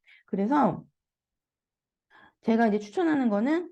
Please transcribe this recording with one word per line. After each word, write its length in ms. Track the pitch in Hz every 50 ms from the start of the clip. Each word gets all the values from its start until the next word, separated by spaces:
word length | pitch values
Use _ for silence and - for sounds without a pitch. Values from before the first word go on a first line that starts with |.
| _ _ - - _
그래서 600 | - - 190 196 220 285 294 254 185 - - - _ _ _ _ _ _ _ _ _ _ _ _ _ _ _ _ _ _ _ _ _ _ _ _ _ _ - - - _ _
제가 260 | - - 226 226 233
이제 120 | 220 196 208
추천하는 480 | 208 - - 370 349 320 302 277 262
거는 420 | 233 202 202 226 277 320 349 339 330